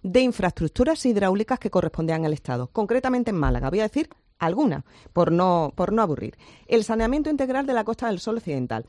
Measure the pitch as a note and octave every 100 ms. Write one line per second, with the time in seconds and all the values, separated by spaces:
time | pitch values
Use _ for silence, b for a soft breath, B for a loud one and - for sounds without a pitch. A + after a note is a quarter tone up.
0 | F#3+ B3+ B3+ - F3+ - E3 - B3 D#4+
1 | B3+ G3+ G3 G3 A3 B3+ G#3 F#3 D#3+ -
2 | E3 D#3+ D#3+ D3 - B2 B2 - G3 B3
3 | B3+ B3 A#3 F#3 C3+ B2 C3 G3 G#3+ C#4+
4 | - _ _ _ E3 G3+ C#4 C#3+ b b
5 | b F3 D#3+ E3+ F#3 E3+ D3 - F3+ A3
6 | G3 C3 G#2 - B B B A#3 G#3+ A3+
7 | A3+ D4 D#4 C#4+ C4 C4 C4+ A#3+ A3 A3+
8 | A#3 F3+ A3 A3+ F3 C#3 B2 A2